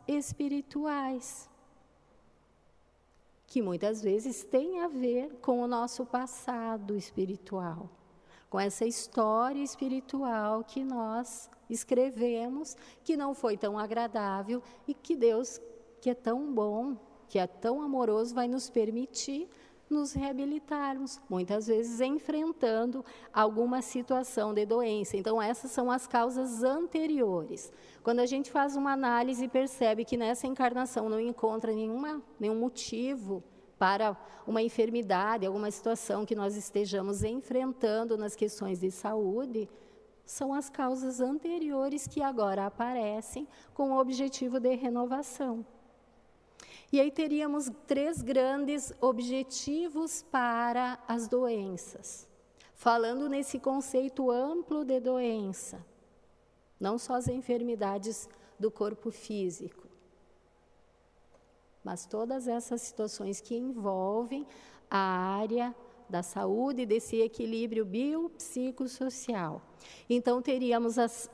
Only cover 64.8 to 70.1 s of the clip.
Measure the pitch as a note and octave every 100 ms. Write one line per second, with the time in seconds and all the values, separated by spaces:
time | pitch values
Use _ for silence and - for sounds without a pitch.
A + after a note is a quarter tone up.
64.8 | - G3 F#3+ F#3 F#3 G3 G#3+ A#3+ A#3+ A#3+
65.8 | - - - F3 F3 G3 F#3+ G#3+ C4 C4
66.8 | A#3 A3+ - A3+ A3+ A3+ A3+ A3+ A3+ A3
67.8 | G3+ G#3+ C#4 D#4+ E4 - - B3+ B3+ B3+
68.8 | C4 - C4 B3 - G#3 E3 - - -
69.8 | - - -